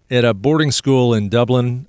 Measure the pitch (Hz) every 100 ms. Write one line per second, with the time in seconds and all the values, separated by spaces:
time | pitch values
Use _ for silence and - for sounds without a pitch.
0 | - 123 120 98 127 156 151 - 139 131
1 | 123 113 101 117 123 127 123 123